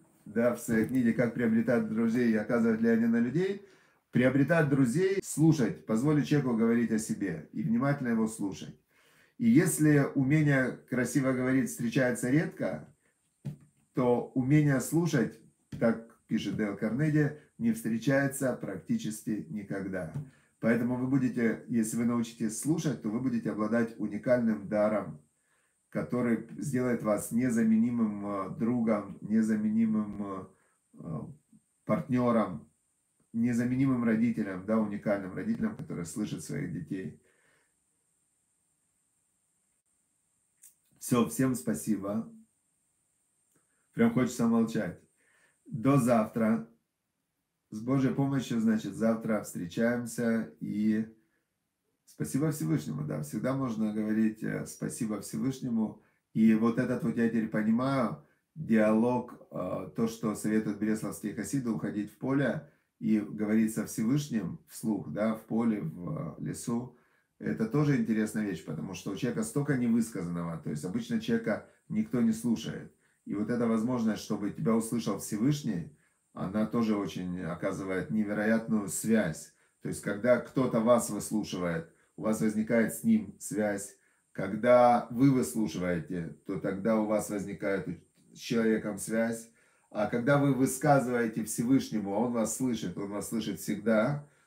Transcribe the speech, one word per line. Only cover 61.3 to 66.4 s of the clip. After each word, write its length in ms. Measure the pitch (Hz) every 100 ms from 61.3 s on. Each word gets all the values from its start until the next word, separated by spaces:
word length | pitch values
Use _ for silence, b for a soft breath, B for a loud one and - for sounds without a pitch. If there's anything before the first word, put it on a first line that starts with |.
хасиды, 360 | 110 98 139 120
уходить 420 | 107 104 101 101
в 60 | -
поле 520 | 131 139 127 156 b b b _
и 200 | 110 107
говорить 540 | - - 107 110 110
со 120 | - 92
Всевышним 720 | - 113 147 147 113 87 - _
вслух, 440 | - 113 98 78
да, 240 | 82 110 110
в 60 | -
поле, 360 | 110 117 104
в, 540 | 85 87 87 78 78
э, 40 | -